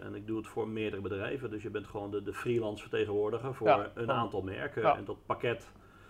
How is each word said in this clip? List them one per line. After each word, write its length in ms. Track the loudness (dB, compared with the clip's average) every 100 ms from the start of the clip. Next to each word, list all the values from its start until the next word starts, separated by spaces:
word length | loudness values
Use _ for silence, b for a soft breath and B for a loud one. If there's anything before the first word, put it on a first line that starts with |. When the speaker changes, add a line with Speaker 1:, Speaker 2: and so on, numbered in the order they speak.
Speaker 1:
en 120 | -10
ik 120 | -8 -4
doe 100 | -4
het 100 | -2
voor 220 | -4 -2
meerdere 340 | 0 -2 -2
bedrijven. 480 | -2 -2 -2 -4 -4
Dus 120 | -6
je 80 | -4
bent 160 | -6 -4
gewoon 240 | -6 -2
de, 120 | -2
de 100 | -2
freelance 480 | -2 0 2 2 -2
vertegenwoordiger 720 | -2 0 2 4 2 0 -2
voor 120 | 2 6
Speaker 2:
Ja, 220 | 6 4
Speaker 1:
een 100 | -2 0
Speaker 2:
van 80 |
Speaker 1:
aantal 280 | 2 0 -2
merken. 400 | -4 -4 -4 4
Speaker 2:
Ja. 140 | 4 4
Speaker 1:
En 80 |
dat 220 | 0 -6 -4
pakket, 460 | 0 0 0 -6 B B B